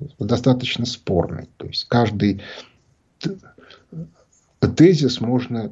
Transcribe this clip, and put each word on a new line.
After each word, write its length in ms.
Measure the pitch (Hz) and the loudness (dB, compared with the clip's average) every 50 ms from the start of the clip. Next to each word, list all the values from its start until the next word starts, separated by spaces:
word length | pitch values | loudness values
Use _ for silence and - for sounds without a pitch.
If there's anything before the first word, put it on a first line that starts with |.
| - - - - | -16 -12 -10 -6
достаточно 680 | 104 104 120 120 - 135 127 123 - - - - 117 | -4 -2 -2 2 2 2 2 2 0 -4 -4 -4 -6
спорной. 600 | - - - _ - 98 85 - - - 82 - - _ - | -6 -8 -8 _ -2 0 0 0 -2 -6 -12 -14 -16 _ -16
То 80 | - | -14
есть 180 | - - - - - | -10 -10 -8 -4 0
каждый 520 | - 120 117 104 104 98 104 104 95 98 - - - - - - _ _ _ _ _ _ _ _ _ - | 0 2 2 0 0 0 0 0 0 -2 -8 -16 -18 -18 -20 -20 _ _ _ _ _ _ _ _ _ -8
т-, 160 | - - 196 190 - - _ _ - - - - _ _ - 160 165 - _ _ _ _ _ _ _ _ _ _ - - 123 | -8 -8 -8 -10 -16 -20 _ _ -20 -20 -20 -20 _ _ -16 -16 -16 -16 _ _ _ _ _ _ _ _ _ _ 0 2 6
тезис 440 | - 156 190 180 143 139 123 - - | 8 8 8 8 6 2 0 0 -2
можно 500 | 113 117 127 123 123 - 120 113 107 104 | -2 0 0 0 -2 -2 -6 -6 -6 -8